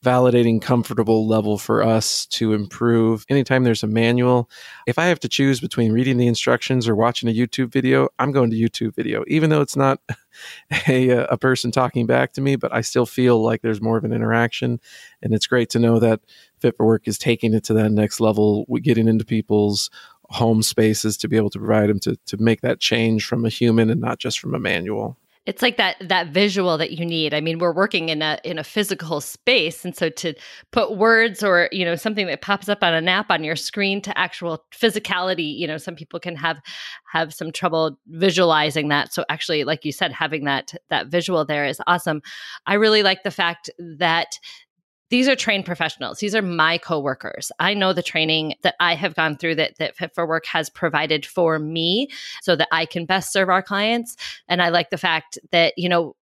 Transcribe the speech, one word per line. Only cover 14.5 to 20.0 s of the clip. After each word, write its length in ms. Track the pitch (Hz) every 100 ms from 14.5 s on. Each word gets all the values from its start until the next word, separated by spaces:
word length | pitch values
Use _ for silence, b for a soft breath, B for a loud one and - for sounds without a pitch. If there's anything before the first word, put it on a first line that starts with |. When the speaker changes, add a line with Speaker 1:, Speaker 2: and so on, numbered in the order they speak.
| - 123 120 B B B B
Speaker 1:
And 100 | -
it's 140 | 110 -
great 240 | 127 117
to 80 | 117
know 200 | 117 117
that 200 | 113 110 _ b b _
Fit 160 | 120 -
for 80 |
Work 240 | 110 110 -
is 80 | 104
taking 380 | - 117 117
it 100 | 110
to 80 | -
that 180 | 110 107
next 300 | 107 107 -
level, 460 | 110 107 107 104 117
w-, 160 | 117
getting 260 | 123 113 113
into 160 | 110
people's 680 | 107 110 107 107 104 101 - B